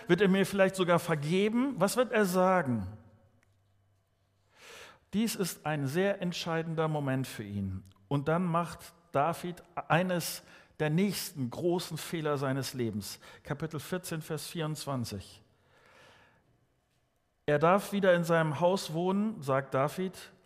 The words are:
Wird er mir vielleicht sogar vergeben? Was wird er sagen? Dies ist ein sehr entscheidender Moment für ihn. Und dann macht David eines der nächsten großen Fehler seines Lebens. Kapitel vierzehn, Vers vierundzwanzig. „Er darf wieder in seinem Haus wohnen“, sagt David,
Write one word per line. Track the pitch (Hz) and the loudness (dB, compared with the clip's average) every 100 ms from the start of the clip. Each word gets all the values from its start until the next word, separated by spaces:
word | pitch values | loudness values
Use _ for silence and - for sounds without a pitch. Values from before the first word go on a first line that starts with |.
| - | 2
Wird | 175 | 4
er | 196 | 6
mir | 190 185 | 4 4
vielleicht | 202 190 190 | 4 4 4
sogar | 175 170 | 2 2
vergeben? | - 156 147 185 214 240 277 214 | 2 -2 0 2 2 2 0 2
Was | 196 233 | 0 2
wird | 254 | 2
er | 233 | 2
sagen? | 196 185 185 185 135 117 95 107 - _ _ _ _ _ _ _ _ _ _ _ _ _ _ _ - - - - _ | 2 4 4 4 2 -2 -4 -10 -20 _ _ _ _ _ _ _ _ _ _ _ _ _ _ _ -20 -20 -20 -20 _
Dies | 196 226 | -2 0
ist | - 175 - 151 | 0 -4 -4 -4
ein | 156 135 | -2 0
sehr | 165 196 196 | 2 2 0
entscheidender | 180 170 175 165 165 160 156 | -4 -4 -2 -2 -2 0 0
Moment | 151 139 131 127 | 0 0 -2 -2
für | - | -8
ihn. | 101 101 98 95 90 - _ | -6 -4 -4 -6 -10 -20 _
Und | 143 143 | -2 0
dann | 165 | 0
macht | 180 165 165 - - - _ | 2 0 -2 -8 -18 -20 _
David | 143 151 165 180 175 - - - | 0 0 -2 -8 -10 -12 -12 2
eines | 156 185 175 - - - - - - | 2 2 -2 -2 -8 -14 -20 -20 -4
der | 156 | 0
nächsten | 160 202 - - - 120 | 2 0 -2 -8 -6 -6
großen | - 175 175 - 156 | -2 -2 -2 -4 -10
Fehler | - 170 151 143 | -6 -4 -2 0
seines | 139 135 123 | 0 -2 -4
Lebens. | 127 113 104 98 - - - | -4 -4 -4 -8 -12 -18 -20
Kapitel | - 143 160 147 | -10 -8 -6 -8
vierzehn, | - 185 - 165 | -6 -8 -6 -10
Vers | - 151 - | -8 -8 -8
vierundzwanzig. | 175 156 151 - 131 113 98 - - _ _ _ _ _ - - - _ _ _ _ _ _ _ _ _ _ _ _ | -6 -6 -6 -6 -4 -4 -8 -12 -20 _ _ _ _ _ -20 -20 -20 _ _ _ _ _ _ _ _ _ _ _ _
„Er | - 147 | 0 4
darf | 165 196 196 | 6 4 2
wieder | 202 190 | 2 4
in | 175 | 4
seinem | 165 165 160 139 | 4 2 2 2
Haus | 175 190 - | 2 2 -2
wohnen“, | 160 180 196 220 214 | -2 0 0 -2 -4
sagt | 139 135 139 | 0 0 0
David, | 131 143 - 185 - - - | 0 0 -2 -6 -8 -18 -20